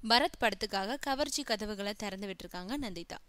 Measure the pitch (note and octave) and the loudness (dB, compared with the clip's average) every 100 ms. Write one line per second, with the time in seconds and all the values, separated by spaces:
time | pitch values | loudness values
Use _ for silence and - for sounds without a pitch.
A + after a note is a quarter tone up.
0 | A3 A#3 D#4+ - A#3 G3+ G#3 G3 G3 C#4+ | 6 6 6 4 2 2 -2 -2 -2 -2
1 | D4 C4 D4+ C#4+ C#4 A3 C4 G#3 G3+ G#3 | 0 0 2 0 0 0 0 -2 -4 -2
2 | G#3 F#3+ G3+ F#3 F3 F#3 F#3 C#4+ B3+ E3+ | -4 -4 -6 -6 -8 -8 -4 -4 -4 -6
3 | E3+ - | -8 -12